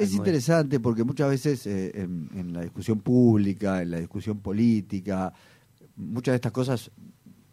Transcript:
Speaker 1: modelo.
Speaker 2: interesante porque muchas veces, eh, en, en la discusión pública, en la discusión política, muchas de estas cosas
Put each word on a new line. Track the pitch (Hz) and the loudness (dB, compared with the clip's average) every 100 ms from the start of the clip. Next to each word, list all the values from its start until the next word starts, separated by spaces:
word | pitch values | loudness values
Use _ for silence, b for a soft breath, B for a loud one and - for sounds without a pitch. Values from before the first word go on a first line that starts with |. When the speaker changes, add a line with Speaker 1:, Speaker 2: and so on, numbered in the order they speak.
| 202 | 0
Speaker 1:
modelo. | 196 | 2
Speaker 2:
interesante | 185 151 120 165 143 135 | 2 2 4 2 4 0
porque | 120 110 | 2 0
muchas | 117 143 139 | 0 0 0
veces, | 135 151 127 101 | 2 0 -2 -2
eh, | 98 95 104 | -4 -4 -6
en, | 90 87 71 98 | -6 -6 -8 -10
en | 87 | -8
la | 85 | -8
discusión | 85 - 95 107 | -8 -8 -2 -2
pública, | - 123 120 107 101 92 101 92 | 4 6 6 6 2 0 -2 -2
en | 87 | -2
la | 85 | -6
discusión | 82 104 110 104 | -6 -8 -6 -6
política, | 101 104 117 110 92 98 98 95 92 b b b b _ - - | -4 2 4 2 0 -8 -4 -4 -4 b b b b _ -20 -14
muchas | 98 117 131 | -8 -4 0
de | 123 | 0
estas | 117 | -2
cosas | 127 127 117 - - - _ - - _ | -2 -2 -2 -4 -20 -20 _ -20 -20 _